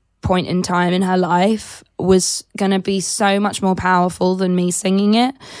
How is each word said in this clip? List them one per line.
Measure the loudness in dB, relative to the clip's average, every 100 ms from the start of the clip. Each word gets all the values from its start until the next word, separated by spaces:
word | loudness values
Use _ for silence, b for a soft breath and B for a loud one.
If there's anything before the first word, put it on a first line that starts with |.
| _ _
point | -2 0 0
in | -2
time | -2 0 0
in | 0
her | 0 0
life | 0 2 2 0 -6 -20 _ -6
was | 2 2 2 -6 -10 -4
gonna | 0 0
be | -2 -4
so | -4 -2 0 2
much | 0 -2
more | -2 0
powerful | 2 2 2 0 -2 0
than | 0 0
me | 0
singing | -2 0 2 2 2
it, | 2 -2 B B